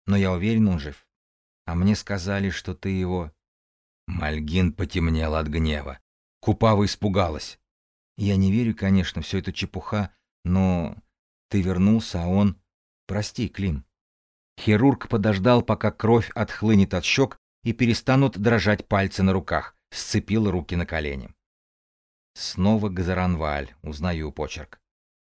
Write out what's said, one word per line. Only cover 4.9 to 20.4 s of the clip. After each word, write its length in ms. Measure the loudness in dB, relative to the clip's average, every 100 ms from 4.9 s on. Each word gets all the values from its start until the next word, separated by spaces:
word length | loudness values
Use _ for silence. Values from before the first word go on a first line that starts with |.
| -2 0 0 0 -2
от 120 | -2
гнева. 520 | -2 -2 -2 -6 -14 _ _ _ _
Купава 460 | -2 2 4 4 2
испугалась. 720 | 0 -2 0 0 -4 -12 -18 _ _ _ _ _ -6
«Я 180 | 0 2
не 160 | 2
верю, 240 | 2 0 0
конечно, 460 | 2 2 2 -6
все 160 | -6 -6
это 160 | -6
чепуха, 580 | -8 -8 -8 -6 -4 -6 -8 _ _
но... 520 | 0 2 4 2 -2 -8 -18 _ _ _ _
Ты 120 | -2
вернулся, 640 | 0 2 4 4 0 -4
а 40 | 0
он... 320 | 2 2 0 _ _ _ _ -8
Прости, 420 | -6 -6 -6 -6
Клим». 380 | -4 -4 -4 -8 _ _ _ _ _ _ -6
Хирург 480 | 2 4 4 2 -2
подождал, 540 | 0 2 2 4 4
пока 300 | 2 -2 -2
кровь 400 | -2 2 4 2
отхлынет 640 | -4 -6 -2 4 4 4 2
от 100 | -2
щек 320 | 0 0 -4 _ _
и 100 | -6
перестанут 680 | 0 0 0 2 2 2 2
дрожать 480 | 2 2 2 0 0
пальцы 340 | 0 0 2
на 120 | 2
руках, 420 | 2 0 -4 -4 -14 _
сцепил 580 | -12 -4 -2 0 0